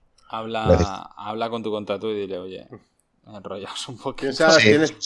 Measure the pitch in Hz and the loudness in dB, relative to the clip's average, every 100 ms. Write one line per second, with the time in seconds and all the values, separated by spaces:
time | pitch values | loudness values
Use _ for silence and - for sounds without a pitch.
0 | _ _ - 113 113 110 110 - 98 95 | _ _ -12 -10 -6 -2 4 4 2 -4
1 | 82 - 104 110 117 117 107 107 104 98 | -14 -14 -10 -6 -4 -4 -4 -4 -4 -4
2 | 110 104 95 90 92 95 - 113 _ _ | -4 -4 -6 -8 -10 -14 -16 -20 _ _
3 | _ _ 110 107 95 95 95 - - 117 | _ _ -20 -16 -12 -12 -10 -12 -12 -10
4 | 139 - 135 131 160 156 110 147 151 - | -8 -6 -4 2 6 8 8 6 4 -2